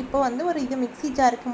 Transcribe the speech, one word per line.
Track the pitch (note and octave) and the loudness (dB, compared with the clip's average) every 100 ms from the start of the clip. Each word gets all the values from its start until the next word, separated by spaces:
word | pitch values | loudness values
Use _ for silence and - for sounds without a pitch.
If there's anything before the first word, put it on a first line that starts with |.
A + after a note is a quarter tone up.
இப்போ | B3+ C#4 C4 | -2 0 2
வந்து | B3 F4 | 0 -2
ஒரு | D#4+ B3+ | -2 -2
இது | C4+ | -2
மிக்ஸி | A#3+ - D4+ B3+ | -4 -4 -4 4
ஜாருக்கு | B3+ A#3+ B3+ | 4 4 -2